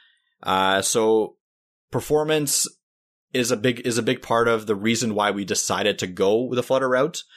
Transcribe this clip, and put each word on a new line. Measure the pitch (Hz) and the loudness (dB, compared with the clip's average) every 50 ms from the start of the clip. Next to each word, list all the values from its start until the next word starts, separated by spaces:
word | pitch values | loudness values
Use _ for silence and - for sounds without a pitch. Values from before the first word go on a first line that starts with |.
| _ _ _ _ _ _ _ _ | _ _ _ _ _ _ _ _
Uh, | - - 95 95 95 95 98 98 | -4 -2 0 2 2 2 2 2
so | 95 - - 117 110 110 110 110 104 - - _ _ _ _ _ _ _ _ _ _ _ | 0 0 0 2 4 4 4 2 2 -2 -6 _ _ _ _ _ _ _ _ _ _ _
performance | - 123 - - 151 151 151 156 156 151 147 139 - - - - - _ _ _ _ _ _ _ _ _ _ _ | -6 -6 -2 0 0 0 2 2 0 0 0 0 -2 -2 -2 -4 -8 _ _ _ _ _ _ _ _ _ _ _
is | - 127 120 117 | -4 -2 0 0
a | 123 | 0
big, | 104 113 127 123 120 - | 0 0 0 -2 0 -2
is | 123 113 120 | -2 -2 0
a | |
big | 110 123 127 - | 0 0 -2 -2
part | - - 117 117 117 117 | -2 0 2 2 4 4
of | 117 110 107 | 2 0 0
the | 110 104 | -2 -4
reason | 98 104 113 117 113 127 110 107 | -2 0 0 0 0 -2 -2 0
why | 104 101 104 | 0 0 0
we | 98 101 101 | 0 -2 -4
decided | 90 98 - - - 98 92 101 104 98 - | -4 -4 -4 -2 -2 -2 0 0 -2 -2 -2
to | - | -6
go | 92 90 98 95 98 107 117 | -8 -2 0 2 2 2 2
with | 127 123 127 | 0 -2 -2
the | 120 | -4
Flutter | 120 - 131 131 135 127 | -2 0 0 0 2 2
route, | 127 127 143 165 - - - _ - | 2 0 0 0 -2 -8 -14 _ -20